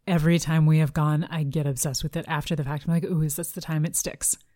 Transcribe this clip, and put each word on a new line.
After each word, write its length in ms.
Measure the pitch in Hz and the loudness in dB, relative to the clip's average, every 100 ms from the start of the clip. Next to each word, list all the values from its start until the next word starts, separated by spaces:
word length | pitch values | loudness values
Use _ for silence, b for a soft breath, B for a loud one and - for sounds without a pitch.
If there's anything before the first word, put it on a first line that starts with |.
| - | -2
every 320 | 175 156 170 | 2 4 2
time 280 | 156 160 156 | 2 4 6
we 100 | 156 | 6
have 120 | 151 | 4
gone, 320 | 156 151 151 - | 2 0 0 -2
I 120 | 160 | -4
get 220 | 143 156 143 | -2 -2 -2
obsessed 360 | 131 156 131 | -2 -4 -4
with 160 | 156 165 | -4 -4
it 80 | 156 | -4
after 260 | 156 - | -4 -2
the 100 | 160 | -4
fact. 200 | 139 143 156 | -2 -4 0
I'm 60 | |
like, 120 | 170 - | 0 0
"Ooh, 160 | 170 | 0
is 140 | 156 143 | 0 -2
this 160 | 165 | -8
the 100 | - | -8
time 240 | - 156 156 | -4 -2 -2
it 100 | - | -2
sticks?" 400 | - - - - _ | -6 -4 -4 -4 _